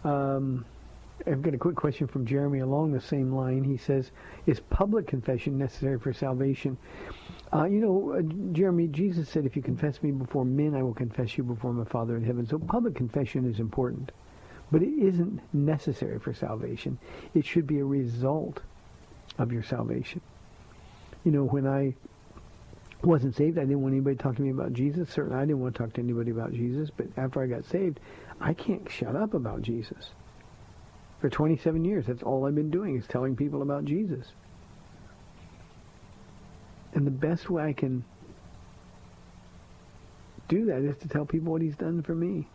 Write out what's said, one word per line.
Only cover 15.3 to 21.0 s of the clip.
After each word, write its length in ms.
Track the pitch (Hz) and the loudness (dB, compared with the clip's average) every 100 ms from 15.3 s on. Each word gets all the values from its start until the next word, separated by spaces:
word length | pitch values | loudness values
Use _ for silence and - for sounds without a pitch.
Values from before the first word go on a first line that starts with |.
| 214 - | -2 -2
necessary 680 | 147 143 151 - - - - | 2 2 2 -2 -2 -2 -2
for 120 | - | -4
salvation. 680 | - - 110 123 117 135 131 - - - | -4 -4 -4 -6 -6 -6 -6 -10 -16 0
It 100 | 165 | 2
should 220 | - 175 143 | 4 0 2
be 140 | 147 | 0
a 40 | |
result 760 | 139 139 123 117 131 156 - - - - - - - - - - | 2 2 0 0 0 0 -2 -8 -14 -18 -20 -20 -20 -20 -12 -2
of 140 | 117 | 0
your 120 | 120 | 0
salvation. 560 | 107 131 113 120 - 175 - - - - - - - - | -2 -2 -2 -2 -4 -10 -12 -20 -20 -20 -20 -20 -20 -20